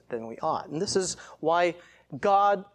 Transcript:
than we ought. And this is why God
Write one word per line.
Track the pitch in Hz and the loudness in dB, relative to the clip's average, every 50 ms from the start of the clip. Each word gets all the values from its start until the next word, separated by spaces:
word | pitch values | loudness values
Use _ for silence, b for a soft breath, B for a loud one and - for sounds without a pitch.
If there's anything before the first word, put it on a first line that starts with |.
| _ _ | _ _
than | 127 117 113 | -8 -8 -8
we | 113 117 - | -8 -10 -6
ought. | - 160 151 - - - | -4 -4 -2 -4 -4 -6
And | 143 156 | -6 -6
this | 196 202 - | -4 0 0
is | 196 185 170 - B B B B B | 0 0 -2 -6 B B B B B
why | 151 156 165 170 180 175 165 175 B B B B B B - 120 | -2 0 2 4 2 2 0 -4 B B B B B B -10 -2
God | - 202 196 196 202 202 202 190 196 - _ | 0 2 4 6 6 4 4 2 -2 -10 _